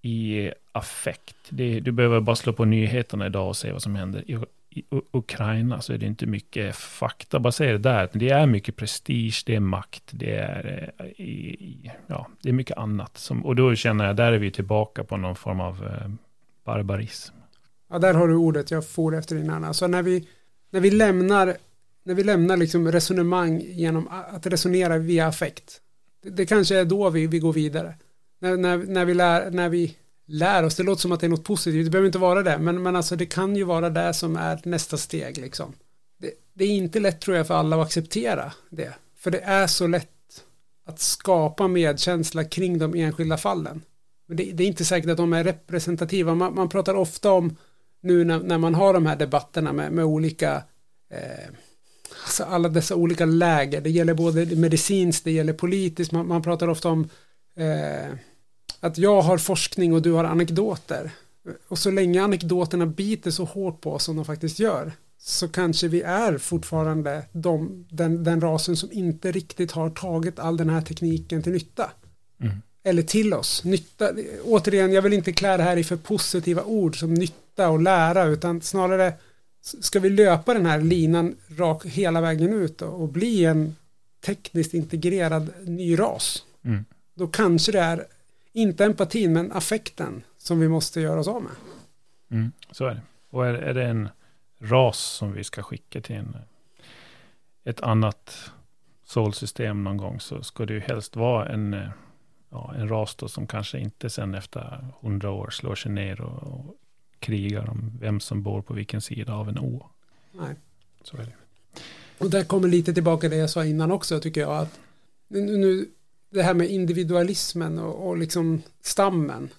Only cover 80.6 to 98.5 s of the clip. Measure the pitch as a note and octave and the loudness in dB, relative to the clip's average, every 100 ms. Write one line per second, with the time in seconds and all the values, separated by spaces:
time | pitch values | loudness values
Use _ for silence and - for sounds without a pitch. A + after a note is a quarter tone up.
80.6 | E3+ D3+ D#3+ F3 D#3+ E3+ E3+ - - D#3 | 4 4 4 4 4 4 2 -4 -16 -2
81.6 | F3 D#3 F3 C3+ F#3 E3 E3 D#3+ F3 A3 | 0 0 -4 0 2 2 2 2 2 2
82.6 | D#3+ D#3 - F3+ D#3+ D3+ A3+ G#3+ E3 D#3 | -2 -4 -10 -6 -4 -2 0 4 4 4
83.6 | D#3 D#3 _ _ _ _ - G3 - E3+ | 0 -6 _ _ _ _ -8 -8 -4 -4
84.6 | D#3+ E3+ D#3 E3 F3 F#3+ E3 D#3+ D#3 F3 | -2 -2 -4 -2 -2 0 0 0 -4 -10
85.6 | F#3 E3+ F3 E3 G#3+ - - - - _ | -10 -4 0 2 2 -2 -6 -6 -12 _
86.6 | B2 G#2 G#2+ - _ - E3+ - G3+ E3+ | -4 -4 -4 -18 _ -8 -4 2 4 4
87.6 | E3+ G3+ E3 E3+ - _ _ _ _ A3+ | 4 2 2 -2 -6 _ _ _ _ 0
88.6 | G#3+ E3 G#3 G#3 F#3 A3+ F#3 E3 F#3 F#3+ | 0 4 2 4 0 2 4 2 0 -4
89.6 | - G#3+ - - C3 F#2+ - _ - E3+ | -2 -4 -4 -10 -8 -10 -16 _ -2 2
90.6 | D#3+ D#3+ D#3+ E3 D#3 D#3+ D#3+ A#3+ - - | 4 2 0 -2 -2 0 -2 -4 -8 -14
91.6 | - - - _ _ _ _ A2+ A2+ - | -20 -20 -20 _ _ _ _ -2 -2 -6
92.6 | - - C3 A2 - _ _ B2+ B2 A#2+ | -20 -6 -6 -6 -16 _ _ -4 -2 -2
93.6 | - B2+ A#2+ A2+ G2+ - _ _ _ _ | -4 -2 -2 -2 -6 -12 _ _ _ _
94.6 | G#2+ B2+ B2 - - - G#2 - - - | 2 4 4 0 -8 -8 -8 -8 -10 -12
95.6 | G2+ - _ - - G#2 - A2+ A2+ _ | -12 -14 _ -14 -10 -10 -10 -12 -18 _
96.6 | _ _ - - - - - _ _ _ | _ _ -20 -20 -20 -20 -20 _ _ _
97.6 | - A2+ B2 A2 G#2+ - - - - | -10 -6 0 2 2 -2 -18 -20 -20